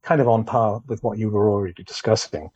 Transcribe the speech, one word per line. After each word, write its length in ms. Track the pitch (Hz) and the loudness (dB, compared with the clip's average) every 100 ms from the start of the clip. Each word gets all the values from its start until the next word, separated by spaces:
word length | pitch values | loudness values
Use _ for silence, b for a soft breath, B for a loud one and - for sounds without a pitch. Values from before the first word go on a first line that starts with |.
kind 180 | - 160 | 2 2
of 80 | 123 | 4
on 160 | 113 | 2
par 380 | 113 123 110 107 131 | 2 0 0 -2 -8
with 160 | 113 | -6
what 160 | 120 107 | -6 -4
you 100 | 107 | -2
were 220 | 104 107 | 2 2
already 320 | 101 98 85 | 2 -2 -10
discussing. 680 | 90 - - 110 - 78 76 | -16 -8 0 0 0 -10 -12